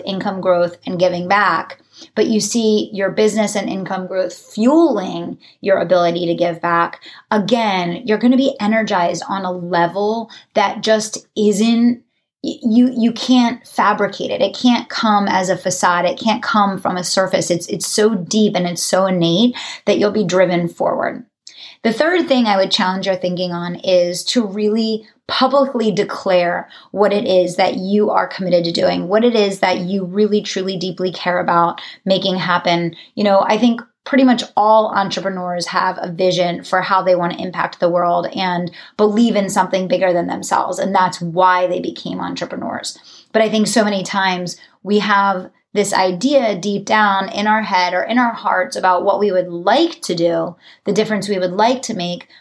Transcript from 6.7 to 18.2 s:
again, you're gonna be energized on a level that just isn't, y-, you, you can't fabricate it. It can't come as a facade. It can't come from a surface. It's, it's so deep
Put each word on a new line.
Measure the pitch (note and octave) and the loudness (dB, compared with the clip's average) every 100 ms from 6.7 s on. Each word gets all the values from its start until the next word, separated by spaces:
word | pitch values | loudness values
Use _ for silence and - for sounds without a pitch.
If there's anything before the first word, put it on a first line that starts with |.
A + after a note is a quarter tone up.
| E3+ E3+ - - - - | 0 0 -4 -20 -20 -4
again, | A3 F3 A#3 A3 F#3 F3 F3 - | -2 0 0 0 0 -2 -4 -2
you're | G#3+ | 2
gonna | A#3+ B3+ | 4 4
be | C4+ - | 2 0
energized | G#3 A3 G#3+ G3 F3 F3 - | 0 0 0 0 0 -2 -6
on | G3 | -6
a | F#3 | -4
level | F3+ F3 F3 E3+ F3+ G#3 A3+ A3+ - - | -6 -2 0 0 0 -2 -2 -6 -14 -6
that | - G3 - | -2 -2 -2
just | G#3+ A3 G#3 - - - | 0 0 0 -10 -10 0
isn't, | G#3 G3 A3+ A#3 A#3+ A#3+ _ _ _ _ | 2 4 2 4 4 2 _ _ _ _
y-, | - - | -10 -4
you, | A#3+ A3+ B3 B3 | 2 4 4 4
you | A3+ | 0
can't | A3+ - B3+ A#3+ A#3+ - | 0 2 4 2 0 -6
fabricate | - G3 G#3 G3+ - F3+ | 0 0 2 -2 -4 -6
it. | - | -2
It | G3 - | -2 0
can't | B3 A#3+ - | 2 2 0
come | - A3+ G#3 G3 | -2 2 2 2
as | F#3+ F#3 | 0 0
a | F#3 | -2
facade. | F#3+ F3+ F#3+ F3 F3 | -2 0 2 2 0
It | F3+ | 0
can't | A3+ G#3+ | -2 -2
come | - A3 G3 F#3 | 0 2 2 0
from | - F3+ | -4 -4
a | |
surface. | F3 - F#3 F#3 E3 | -2 0 0 0 0
It's, | F3 - | -2 -4
it's | F#3+ - | -6 -4
so | - G#3+ | 0 2
deep | G#3+ | 0